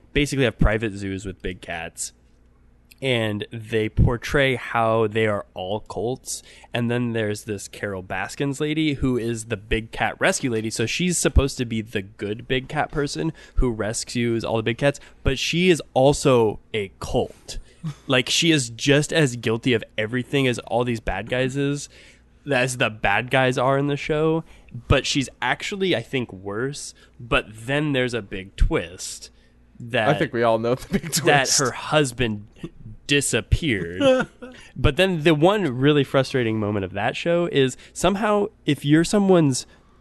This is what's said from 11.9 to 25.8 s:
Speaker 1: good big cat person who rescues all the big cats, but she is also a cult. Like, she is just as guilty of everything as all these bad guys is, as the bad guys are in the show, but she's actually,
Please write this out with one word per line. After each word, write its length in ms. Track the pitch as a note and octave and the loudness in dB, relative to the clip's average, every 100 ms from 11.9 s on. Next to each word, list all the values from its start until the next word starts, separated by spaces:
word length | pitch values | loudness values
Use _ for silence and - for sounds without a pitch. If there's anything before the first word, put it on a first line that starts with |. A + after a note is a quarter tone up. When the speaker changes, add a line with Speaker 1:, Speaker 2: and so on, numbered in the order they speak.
| G#2 | -8
Speaker 1:
good 480 | G2 A2 G2+ A2 B2 | -8 -8 -8 -8 -4
big 200 | C3 B2+ | -4 -4
cat 220 | D3 - | -6 -4
person 440 | D3+ C#3+ D#3 D#3+ - - - | -4 -4 -4 -6 -6 -4 0
who 140 | B2+ | 0
rescues 760 | A2 G#2 A2+ - B2 A#2+ A2+ - | 0 -4 -4 -6 -2 0 0 -2
all 100 | A2+ | -2
the 60 | |
big 160 | A2 A#2+ | -2 0
cats, 200 | C#3+ - - - | 0 -2 -10 -4
but 160 | C3 C3+ | -2 0
she 300 | - E3 F#3 | -2 2 4
is 140 | D#3 - | 2 0
also 680 | C3 C3+ D3 D3+ B2 A2 - - | 4 4 4 4 4 4 0 -6
a 180 | A2 F#2+ - | -6 -6 -10
cult. 600 | - B2+ - - - - - _ D#3+ - - | -4 -2 -4 -8 -14 -14 -14 _ -12 -10 0
Like, 240 | C3 B2 | 0 2
she 200 | - E3+ | 2 4
is 200 | D#3 A#2+ | 2 0
just 420 | A2+ C#3 C#3+ D3+ | -2 4 4 4
as 240 | D#3+ C#3+ A#2+ | 2 2 0
guilty 380 | A2 A#2 C3+ | -2 0 2
of 100 | A2+ - - | 0 0 -6
everything 500 | G#2+ B2+ B2 C#3+ C3 | -4 -4 -2 0 2
as 100 | A2+ | 0
all 220 | - A#2 | -2 -2
these 160 | B2 A2+ | 0 -2
bad 280 | - F#2+ A2+ | -4 -6 -4
guys 260 | B2+ C3 | -2 -2
is, 360 | C3+ C#3+ D3 - - - - _ _ C#3+ | -2 -2 -4 -8 -18 -20 -20 _ _ -2
as 280 | C3 B2+ B2+ | 0 0 0
the 100 | A#2+ | -2
bad 420 | G#2+ G#2 G#2 B2 | 0 0 0 2
guys 280 | C3+ C3 B2+ | 2 2 2
are 180 | B2+ C#3 | 0 2
in 120 | C#3+ | 0
the 80 | C#3+ | -2
show, 440 | - D3+ D#3+ D#3+ - - - B2 - | -2 0 0 0 -4 -16 -18 -8 0
but 160 | C#3+ | 2
she's 240 | - D3 B2 - | 2 -2 -4 -4
actually, 520 | A#2+ D3 - G3 | -4 -2 -4 -2